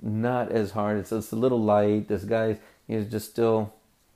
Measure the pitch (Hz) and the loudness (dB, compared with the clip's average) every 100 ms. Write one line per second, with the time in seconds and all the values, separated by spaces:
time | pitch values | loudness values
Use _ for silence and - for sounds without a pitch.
0 | 110 107 120 123 113 113 98 104 104 107 | -6 -2 0 -2 0 0 0 -2 -2 -2
1 | 92 110 - 113 127 120 107 104 104 107 | -2 -6 -4 0 2 2 4 4 4 2
2 | 107 104 101 113 113 107 - _ - 113 | 0 -4 0 0 0 -2 -8 _ -6 -4
3 | 104 110 - - 117 110 104 - _ _ | -2 -6 -6 0 2 2 0 -8 _ _
4 | _ | _